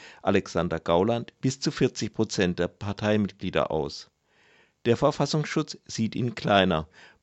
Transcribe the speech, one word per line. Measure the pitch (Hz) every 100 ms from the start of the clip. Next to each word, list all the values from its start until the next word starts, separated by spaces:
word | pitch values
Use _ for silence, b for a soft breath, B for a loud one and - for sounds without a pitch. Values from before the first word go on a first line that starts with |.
| B B
Alexander | - 98 - 87 85 82
Gauland | - 85 104 117 117 -
bis | 131 131
zu | -
vierzig | - 127 - 107
Prozent | - 107 - 90 87
der | 87
Parteimitglieder | - 101 98 104 107 95 - 92 80 -
aus. | 80 69 - - _ b b b b b b 117
Der | 113
Verfassungsschutz | 143 - 143 156 147 156 151 - -
sieht | - 110 -
ihn | 120 -
kleiner, | - 101 92 80 80 B B B